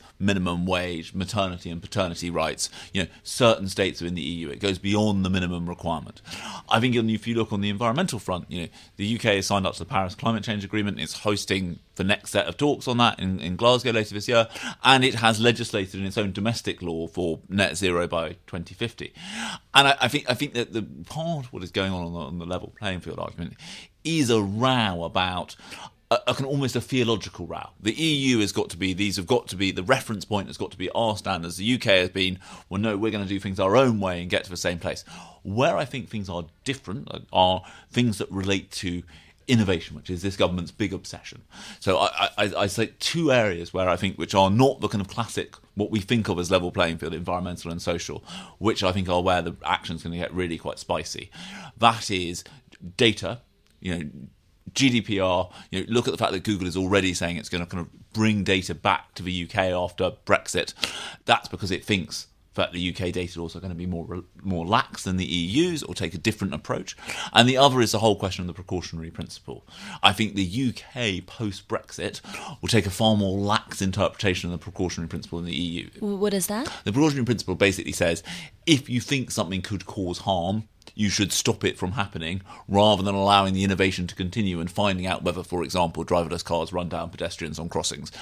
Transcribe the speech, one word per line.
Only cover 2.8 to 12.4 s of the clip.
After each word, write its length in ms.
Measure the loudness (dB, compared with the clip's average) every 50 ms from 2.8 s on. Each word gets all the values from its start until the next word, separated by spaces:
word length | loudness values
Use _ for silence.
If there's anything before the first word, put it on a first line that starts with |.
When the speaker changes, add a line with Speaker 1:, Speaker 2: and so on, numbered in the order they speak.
| -16 -6 -2
Speaker 1:
you 100 | -2 -2
know, 60 | -2 -6 -16 -12
certain 440 | -8 2 6 6 6 6 6 0
states 320 | -4 0 0 0 0 0 -4
within 140 | -6 -4 -4
the 160 | -4 -4 -4
E 40 | -4
U. 160 | -6 -6 -8
It 100 | -6 -2
goes 180 | 0 0 0
beyond 480 | 0 0 2 4 4 4 4 4 2 2
the 40 | 2
minimum 380 | 2 2 2 0 -2 -4 -4
requirement. 540 | -6 -8 -6 -4 -4 -4 -4 -6 -12 -18 -20 -18 -16 -14 -12 -12 -12 -12 -12 -2 0
I 100 | 2 4
think 160 | 4 4 4
if 300 | 2 2 2 0 0 -2
you 80 | -2 0
look 180 | 0 0 0
on 100 | 0 -2
the 80 | 0 -2
environmental 500 | 0 0 0 0 2 0 0 -2 -2 -4
front, 260 | -4 -4 -4 -4 -4 -8
you 120 | -8 -8 -8
know, 40 | -10 -12 -20 -20 -20 _
the 80 | -4 -2
U 120 | -2 -2
K 200 | 0 4 4 4
has 100 | 4 4
signed 180 | 2 0 2 2
up 80 | 0 -2
to 60 | -4
the 60 | -8
Paris 300 | -2 0 0 0 0 -4
Climate 280 | -2 0 0 0 0 -2
Change 220 | -4 -4 -4 -4
Agreement. 340 | -2 -2 -2 0 -2 -2 -4
It's 200 | -6 -8 -8 -4
hosting 600 | -2 0 0 0 0 -2 0 0 0 -4 -6 -10 -14 _ -6
the 80 | -2 2
next 260 | 2 2 0 -2 -2
set 160 | 0 0